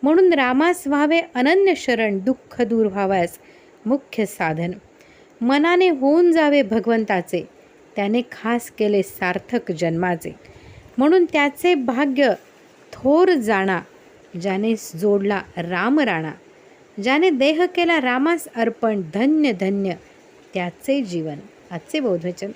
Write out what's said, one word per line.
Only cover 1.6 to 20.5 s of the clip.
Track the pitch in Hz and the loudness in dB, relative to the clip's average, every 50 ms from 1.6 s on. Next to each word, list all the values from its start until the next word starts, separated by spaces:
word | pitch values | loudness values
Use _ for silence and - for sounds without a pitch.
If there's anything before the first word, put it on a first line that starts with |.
| 392 381 349 | 4 2 2
शरण, | - - - 240 220 226 214 202 196 | 0 0 -2 0 0 0 0 -2 -2
दुःख | 190 233 262 - - - - - | -2 -2 -2 -4 -6 -20 -4 -4
दूर | 247 233 233 226 220 | -2 0 2 0 0
व्हावयास | 208 190 202 202 190 196 190 175 175 - - - - - - - - - - - | 0 0 -2 -2 0 0 0 0 -2 -4 -12 -20 -20 -20 -20 -20 -20 -20 -12 -4
मुख्य | 208 254 277 - - - - 214 | -2 -2 -2 -4 -8 -6 -4 -4
साधन. | 185 - - 185 160 156 160 170 175 185 208 _ - _ _ - - - - - _ - - | -4 -4 -4 -4 -2 -2 -2 -4 -6 -8 -10 _ -20 _ _ -20 -20 -20 -20 -20 _ -12 -6
मनाने | 233 240 269 285 294 339 349 359 370 370 | -2 0 2 2 2 2 2 4 4 2
होऊन | 330 269 254 269 294 330 359 349 | 2 2 2 2 4 4 4 4
जावे | 330 330 311 294 285 285 | 4 4 4 4 4 2
भगवंताचे, | 269 196 220 226 - 226 233 226 220 208 208 185 165 - - 175 - - - - - - _ - - - - | 2 2 0 -2 0 0 0 0 0 0 -2 -4 -2 -4 -6 -6 -6 -8 -18 -20 -20 -20 _ -20 -20 -14 -8
त्याने | - 202 202 214 240 240 - | -6 -4 -2 -2 -2 -2 -4
खास | - - - 220 233 240 233 - | -12 -10 -4 -4 -4 -4 -4 -8
केले | - - 220 208 208 202 185 | -6 -2 -2 0 2 0 0
सार्थक | - - - 190 180 180 185 - - - 240 - - | -2 -6 -6 -4 -4 -4 -4 -6 -4 -6 -6 -4 -4
जन्माचे. | 185 156 175 165 165 165 180 180 175 165 - 165 151 - - - - - - - - - - - - - | -6 -4 -2 -2 -2 -2 -2 -2 -2 -4 -6 -12 -14 -16 -20 -20 -20 -20 -20 -20 -20 -20 -20 -14 -4 0
म्हणून | 254 294 339 381 349 | 2 4 4 4 2
त्याचे | 330 - 311 285 285 277 - - 349 359 | 2 2 0 0 0 -2 0 2 2 2
भाग्य | 294 254 233 254 233 294 285 262 247 285 247 190 - - - - - - - - - - - - | 2 0 -2 0 0 0 -2 2 2 2 2 2 0 -6 -20 -20 -20 -20 -20 -20 -20 -20 -20 -20
थोर | - - 254 285 320 370 370 359 | -4 0 2 4 4 6 4 4
जाणा, | 294 226 208 220 196 190 196 190 170 - - - - - - - - - - - 175 | 0 0 0 0 0 2 0 -2 -2 -4 -8 -20 -20 -20 -20 -20 -20 -20 -16 -14 -8
ज्याने | 170 196 190 190 208 226 226 | -4 -4 -2 -2 0 -2 -2
जोडला | 214 - - - 160 180 208 202 202 196 202 208 190 - - - - | -2 -6 -12 -12 -4 0 2 2 2 2 0 -2 -2 -4 -8 -10 -10
राम | 170 170 180 175 190 226 269 311 | -8 -4 -4 -2 0 2 2 2
राणा. | 294 233 185 160 160 156 143 - - - - - - - - - - _ _ - 196 | 2 2 0 -2 -4 -6 -10 -12 -18 -20 -20 -20 -20 -20 -20 -20 -20 _ _ -6 -2
ज्याने | 240 269 302 339 381 | 0 2 2 2 2
देह | 320 254 269 285 311 311 359 359 359 | 2 2 2 2 2 2 0 -2 0
केला | 359 349 339 339 320 | -2 0 2 0 0
रामास | 254 254 247 254 277 320 339 330 - - - | 0 0 0 0 0 0 0 -2 -4 -10 -4
अर्पण, | 233 226 226 233 - - 226 220 202 185 156 151 | -2 -2 -2 -2 -2 -2 -2 0 -2 -4 -6 -4
धन्य | 196 233 269 311 311 302 277 | -2 0 2 2 2 2 0
धन्य | 220 175 190 190 196 202 196 190 170 175 - - - - - - - - - - | 0 0 -2 -2 -2 -2 -2 -4 -4 -8 -12 -20 -20 -20 -20 -20 -20 -20 -20 -12